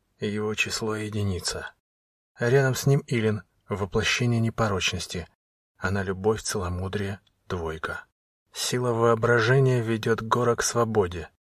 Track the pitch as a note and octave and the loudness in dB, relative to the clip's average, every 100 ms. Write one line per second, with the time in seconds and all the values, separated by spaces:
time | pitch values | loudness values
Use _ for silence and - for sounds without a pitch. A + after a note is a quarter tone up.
0 | _ _ G#2 G#2 G#2+ G#2+ G#2 - A2+ G#2+ | _ _ -6 -4 -4 -2 -4 -2 -4 -4
1 | G#2+ G#2 G2+ F2+ - F2 - - _ _ | -4 -2 -2 -2 -4 -8 -10 -16 _ _
2 | _ _ _ - A#2+ C#3 C3 B2 - C#3 | _ _ _ -4 2 4 4 0 2 2
3 | - B2 A2 G#2+ - _ _ G2+ G2 A2+ | 2 0 0 -2 -6 _ _ -6 -2 -2
4 | G2+ - B2 A#2 A2+ - A2 G2 - F2+ | 0 0 2 2 0 0 0 0 -2 -4
5 | - F#2 E2 _ _ _ _ _ F#2+ G2 | -8 -8 -10 _ _ _ _ _ -4 -2
6 | F#2+ F#2 G#2+ A2 - A2+ F2+ F2+ F#2+ G2+ | -2 0 0 0 -2 -4 -4 -4 -4 -4
7 | G2 G2+ _ _ _ F2+ E2 D#2+ - - | -6 -8 _ _ _ -6 -6 -6 -8 -10
8 | - _ _ _ _ - - B2 B2 A2+ | -14 _ _ _ _ -8 -4 -2 0 2
9 | A#2 A2+ A#2 A#2+ A2 C3+ C3 B2 A2+ A2 | 4 4 4 4 6 6 6 2 0 -2
10 | A#2 A2+ A2+ A2+ A#2+ A#2 - A#2+ A#2 A2 | 0 0 2 2 2 2 0 0 2 4
11 | F#2 E2+ D2+ _ _ | 2 0 -10 _ _